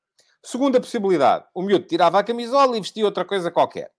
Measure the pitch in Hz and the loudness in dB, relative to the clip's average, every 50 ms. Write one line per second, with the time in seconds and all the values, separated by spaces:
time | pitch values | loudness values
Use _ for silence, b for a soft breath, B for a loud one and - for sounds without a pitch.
0 | _ _ _ _ _ _ _ _ - - - 240 277 269 254 247 240 - - 226 | _ _ _ _ _ _ _ _ -14 -10 -4 -2 0 2 2 0 0 -2 -6 -4
1 | 196 196 180 147 131 110 - - - _ - 180 185 202 196 160 - - 165 170 | 0 0 2 4 4 4 2 2 -2 _ -10 -6 -2 0 0 0 0 0 0 2
2 | 175 170 175 202 202 233 240 240 240 233 262 277 269 254 233 214 175 - - 220 | 2 2 2 2 0 -2 -4 -6 -4 -2 2 2 2 2 2 -2 -6 -8 -6 -2
3 | 214 196 - 190 180 - 202 190 170 170 170 160 131 - - 85 - - _ | -2 -2 -2 -4 -6 -4 -4 -4 -4 -2 0 0 0 0 -2 -8 -14 -14 _